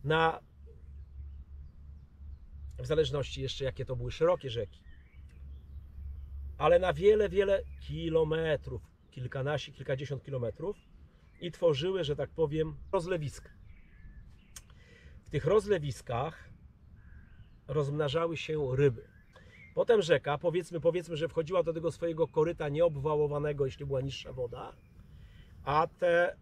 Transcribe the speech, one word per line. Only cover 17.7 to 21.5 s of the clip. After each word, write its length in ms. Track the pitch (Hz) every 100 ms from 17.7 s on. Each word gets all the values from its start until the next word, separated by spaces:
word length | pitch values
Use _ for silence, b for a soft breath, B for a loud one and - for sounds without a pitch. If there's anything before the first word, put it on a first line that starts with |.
| 143 139 147 147 160 165 156
się 400 | - 156 135 127
ryby. 400 | 143 113 - - - B B B B -
Potem 260 | - 226
rzeka, 360 | 160 147 143 143
powiedzmy, 420 | 170 165 165 170
powiedzmy, 360 | 160 175 170 156
że 120 | 160
wchodziła 340 | 165 156